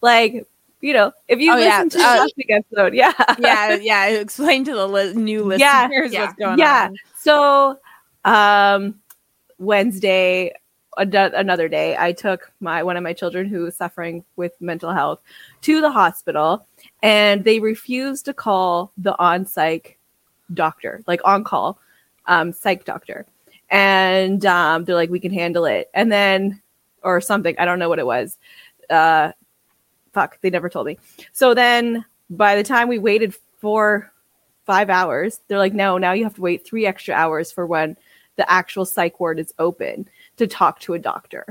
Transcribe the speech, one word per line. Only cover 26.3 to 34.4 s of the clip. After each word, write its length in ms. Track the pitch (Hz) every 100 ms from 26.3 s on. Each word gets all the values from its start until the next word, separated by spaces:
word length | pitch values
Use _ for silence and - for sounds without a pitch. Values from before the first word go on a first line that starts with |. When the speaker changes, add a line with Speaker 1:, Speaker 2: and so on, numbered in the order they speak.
| 190 196 196 _ _ _ _
Speaker 1:
or 180 | 185 180
something, 360 | 175 202 170 -
I 60 |
don't 140 | 175 180
know 100 | 170
what 100 | 160
it 80 | 127
was. 300 | 120 117 - _ - - _ _
Uh, 420 | 165 160 160 156 - _ _ _ _ _ _ _
fuck, 280 | - 160 -
they 100 | 190
never 180 | 175 170
told 180 | 170 131
me. 120 | 151 _ _ -
So 200 | - 254
then 520 | 240 240 240 240 233 226 _ _
by 260 | 175 208 202
the 60 |
time 260 | 208 254 240
we 100 | 240
waited 360 | 208 208 214 - _ _
for 500 | 208 214 208 208 202 _ _ _